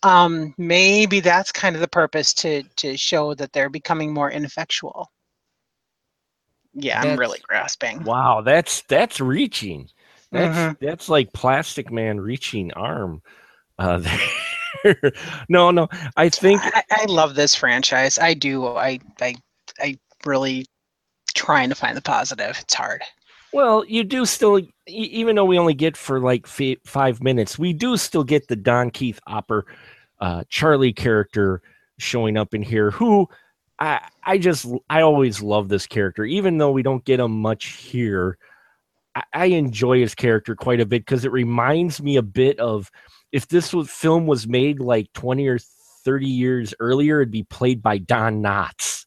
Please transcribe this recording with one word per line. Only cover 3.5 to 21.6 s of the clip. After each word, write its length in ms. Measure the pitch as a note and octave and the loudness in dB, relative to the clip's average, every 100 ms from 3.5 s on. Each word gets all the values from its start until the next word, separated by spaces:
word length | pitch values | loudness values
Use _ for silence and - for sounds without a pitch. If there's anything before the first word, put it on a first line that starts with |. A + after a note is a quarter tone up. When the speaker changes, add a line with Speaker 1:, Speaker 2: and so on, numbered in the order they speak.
Speaker 1:
they're 160 | D3 C#3 | -2 -4
becoming 440 | D3+ - E3 D#3 | -4 -4 -4 -2
more 160 | D3+ C#3+ | -4 -4
ineffectual. 840 | - D3 - D#3+ - D#3 - - _ _ _ _ _ _ _ _ _ _ _ _ _ _ _ _ | -4 -8 -8 -6 -6 -8 -14 -16 _ _ _ _ _ _ _ _ _ _ _ _ _ _ _ _
Yeah, 280 | C3+ C#3 A2+ | -10 -4 -2
I'm 60 | C3+ | 0
Speaker 2:
That's 100 | C#3+ | 0
Speaker 1:
really 200 | A#2+ - - | -2 -6 -4
grasping. 560 | G2+ - - A#2+ G#2+ | -4 -4 -6 -8 -8
Speaker 2:
Wow, 380 | G#2 B2 B2+ A2 | -4 0 2 2
that's, 400 | G#2+ D3+ F3 - | 4 2 2 -6
that's 360 | - G#3 A3+ - | 0 2 2 -2
reaching. 720 | C3 C#3+ C4+ - G#2 D#2 C2+ _ _ _ _ | -2 0 0 -4 -8 -12 -14 _ _ _ _
That's, 260 | A#2+ E3 D#3+ | -2 0 0
Speaker 1:
Mm-hmm. 280 | E3 D3+ C#3 | -2 -4 -8
Speaker 2:
that's 220 | E3+ - | -8 0
like 240 | D#3 C3 | 2 2
Plastic 600 | - B2+ C3+ D#3 - B2 | -2 0 0 -2 -8 -8
Man 280 | A2+ A2+ G#2 | -6 -4 -4
reaching 540 | G2+ B2+ - A2 F2+ | -6 -8 -8 -6 -8
arm, 480 | D#2+ G2+ D#3 F#2+ D#2 _ _ _ _ _ _ | -6 -6 -6 -8 -10 _ _ _ _ _ _
uh, 200 | F#2 F2 | -2 0
<laughs> 840 | E2 E2 - C#5+ E5 F5 E5+ C#5+ | -2 -2 -4 -4 -8 -10 -10 0
there. 300 | C#5 - C#3+ - - - B2 | 2 2 0 -4 -14 -16 2
No, 240 | F3+ F3 | 4 6
no, 160 | F3 D#3+ F3+ D3+ - | 4 0 -4 -10 2
I 100 | E3 | 2
think 320 | - F#3+ G3+ | 4 4 4
Speaker 1:
I, 200 | - A3 - | 2 -2 0
I 140 | G#3+ G#3+ | -2 0
love 300 | F3 D#3 C3+ | 2 2 2
this 200 | D3 - | 2 2
franchise. 640 | C3+ B2 C3 C3 C3 A2+ | 2 0 2 2 2 2
I 140 | C3+ | 2
do. 320 | C#3 C#3+ C3+ B2+ | 0 -2 -2 -4
I, 320 | A#2+ B2+ B2+ G#2 _ | -2 -4 -4 -12 _
I, 140 | B2 B2 _ _ - - | -8 -8 _ _ -20 -10
I 180 | D3 C3+ _ _ D3+ | -8 -8 _ _ -4
really 400 | C3+ C3+ C3 C3 _ _ _ _ _ - - | -2 -2 -4 -8 _ _ _ _ _ -8 -6
trying 340 | - D3+ | 2 2